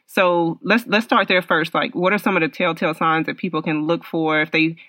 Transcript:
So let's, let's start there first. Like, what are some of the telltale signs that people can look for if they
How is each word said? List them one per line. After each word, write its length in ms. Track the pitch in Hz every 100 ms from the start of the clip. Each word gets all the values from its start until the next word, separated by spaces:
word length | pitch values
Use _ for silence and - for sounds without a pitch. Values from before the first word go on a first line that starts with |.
| _
So 520 | - 180 175 165 -
let's, 240 | 170 226 -
let's 180 | 208 226
start 220 | 233 196
there 120 | 185
first. 340 | - 170 160
Like, 200 | 156 156
what 180 | - 180
are 60 | 208
some 180 | 220 185
of 60 |
the 60 | 160
telltale 460 | - 180 165 170
signs 320 | - 165 160 160
that 120 | -
people 240 | 185 156
can 240 | 160 156 151
look 180 | 170
for 360 | - 165 156 156
if 100 | 160
they 260 | 160 160 165